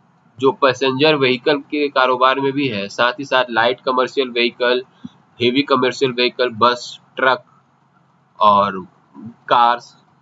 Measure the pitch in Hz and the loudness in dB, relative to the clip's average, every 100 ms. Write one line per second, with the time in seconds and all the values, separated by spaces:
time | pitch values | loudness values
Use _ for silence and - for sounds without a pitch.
0 | _ _ _ - 135 - 135 123 135 131 | _ _ _ -2 -2 2 2 2 -2 2
1 | 156 151 131 127 156 143 - 151 143 135 | 2 2 0 0 0 -2 -2 -4 -2 0
2 | 127 123 127 131 139 135 139 101 98 - | 0 2 2 2 -2 -2 -4 -4 -6 -2
3 | 120 127 139 131 123 113 117 127 135 127 | -2 -2 -2 -2 0 0 0 0 -2 -2
4 | 123 - 127 120 120 - 123 127 - _ | -2 -2 -4 -2 -2 0 -2 -2 -6 _
5 | - _ _ - 123 131 143 131 127 - | -20 _ _ -4 0 0 0 0 0 0
6 | 135 123 123 - 123 110 120 123 - - | -2 0 -2 -2 -4 0 0 0 -8 -18
7 | _ - 127 127 - _ _ _ _ _ | _ -2 0 0 -4 _ _ _ _ _
8 | _ _ _ - 104 101 101 95 90 _ | _ _ _ 0 2 4 2 -4 -14 _
9 | _ 71 113 - - 131 120 120 - _ | _ -20 -20 -12 0 2 2 0 -6 _
10 | _ _ | _ _